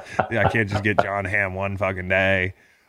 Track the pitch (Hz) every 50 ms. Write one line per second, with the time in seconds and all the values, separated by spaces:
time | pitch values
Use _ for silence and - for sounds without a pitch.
0 | - - - - 120 - 113 110 101 - - 117 110 98 101 101 101 107 101 85
1 | 110 98 98 101 98 95 104 104 101 95 92 95 98 98 98 95 101 95 95 92
2 | 90 90 95 95 95 95 98 92 90 92 - _ _ _ _ _ _